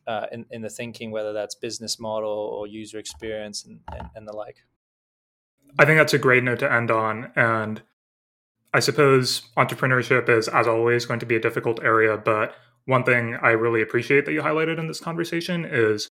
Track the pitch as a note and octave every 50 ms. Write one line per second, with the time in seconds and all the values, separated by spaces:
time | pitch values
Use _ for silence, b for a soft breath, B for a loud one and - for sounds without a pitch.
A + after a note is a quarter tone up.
0 | - A#2+ A2+ G#2 A2+ - A#2+ A#2 A2+ - A#2+ A2+ A2 G#2 - - A#2+ A#2 A2 -
1 | A#2 A2 G#2+ G#2+ G#2+ G#2+ G#2 G#2+ G#2 - - - - A#2 A2 - A2+ G#2 - -
2 | A2+ A2 G#2+ A2 A2 G#2+ G#2 G#2+ G#2 A2 A2+ G#2+ G#2 G#2 G#2+ A2 G#2+ G#2 A2 G#2+
3 | G#2 - - - A2+ A2 G#2+ G#2+ G#2 G#2 G2+ - - A#2 A2 - - - - -
4 | - - - A2 G#2+ G#2+ G#2 G#2+ G#2 - - _ _ _ _ _ _ _ _ _
5 | _ _ _ _ _ _ _ _ _ _ _ _ _ _ C#3 C3+ D3 D3 D#3 D#3
6 | D3 D3 D3+ C3 C3 C3 B2+ B2 B2 B2+ A#2+ A2+ C#3 C#3 B2 A#2 A#2 A2+ A#2 A2
7 | A2 A2 G#2+ A2 C3 - - D3 A#2+ A2+ A2+ A2+ G#2+ G#2+ G#2+ G#2+ - _ _ _
8 | _ _ _ _ _ _ _ _ _ _ _ _ _ - - C3+ - C#3+ C3 -
9 | C#3+ C3+ C3+ C3 B2+ B2 - - - - - D3 C3 - B2+ - D3 C3 B2+ B2
10 | A#2 - C3 B2 A#2+ A#2+ A#2 A2+ A2 - - C3 A2 A#2+ A2+ A#2 A#2 A#2 A#2+ A#2+
11 | A#2+ - A#2+ A#2 A#2+ A#2 A#2 A2+ A2+ A2+ A#2 C3 - A#2+ A2+ - - A#2+ A2+ A2
12 | A2 A2 G#2+ G#2+ G#2+ A#2 A2 G#2+ A2+ - B B B B B B - - C3 A#2+
13 | A#2+ B2+ B2 A#2+ A#2 A#2 A#2+ - - A#2+ A#2 A2 A#2 A#2 A#2 A2 G#2+ - - A#2+
14 | A2+ - C#3+ C#3+ C#3+ D3+ D#3 D3+ C#3+ D#3 D#3 D#3 D#3+ E3 D#3+ E3 D#3+ D#3+ D3+ -
15 | - E3+ D#3+ E3 E3 E3+ E3+ E3+ E3+ - F3 E3+ D#3+ - D3+ B2 A2 G#2+ A2 G#2+
16 | - - _